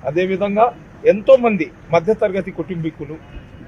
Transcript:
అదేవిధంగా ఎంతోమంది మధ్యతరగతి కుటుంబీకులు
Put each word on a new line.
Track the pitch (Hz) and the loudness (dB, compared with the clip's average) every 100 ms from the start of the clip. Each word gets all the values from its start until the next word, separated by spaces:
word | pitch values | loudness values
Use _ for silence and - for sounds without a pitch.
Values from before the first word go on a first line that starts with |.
| - | -4
అదేవిధంగా | 151 185 190 202 202 240 - - - 151 | -2 -2 -2 -2 2 0 0 -20 -2 0
ఎంతోమంది | 190 208 269 240 202 156 - - | 0 6 6 6 0 -4 -8 -2
మధ్యతరగతి | 165 170 214 214 190 190 | -2 0 -2 0 -2 -8
కుటుంబీకులు | 180 160 175 160 151 143 156 - - - - | -8 -8 -6 -8 -8 -14 -14 -16 -20 -20 -20